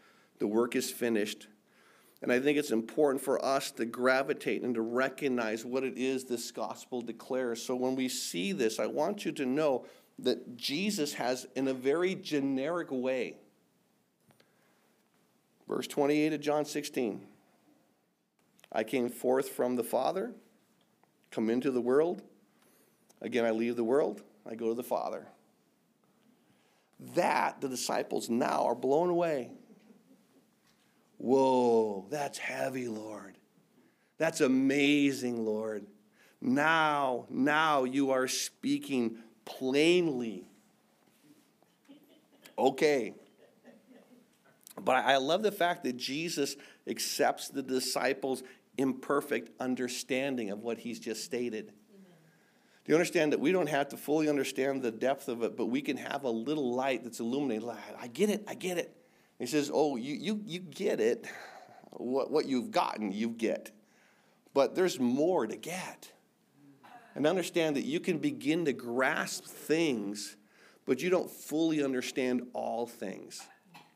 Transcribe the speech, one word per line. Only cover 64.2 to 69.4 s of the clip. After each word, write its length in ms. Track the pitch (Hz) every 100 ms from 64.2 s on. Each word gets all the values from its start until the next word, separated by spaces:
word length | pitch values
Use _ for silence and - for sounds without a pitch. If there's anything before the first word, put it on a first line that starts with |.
| _ _ _
But 200 | 139 127
there's 260 | 151 180 151
more 460 | 123 131 165 175 151
to 100 | -
get." 560 | 156 185 - - - - _ _ _ _ - - - - -
And 120 | - 151
understand 500 | 185 - 170 160 139
that 80 |
you 160 | - 160
can 180 | - 156
begin 460 | 143 123 131 165 156
to 60 |
grasp 720 | 117 120 120 131 160 - -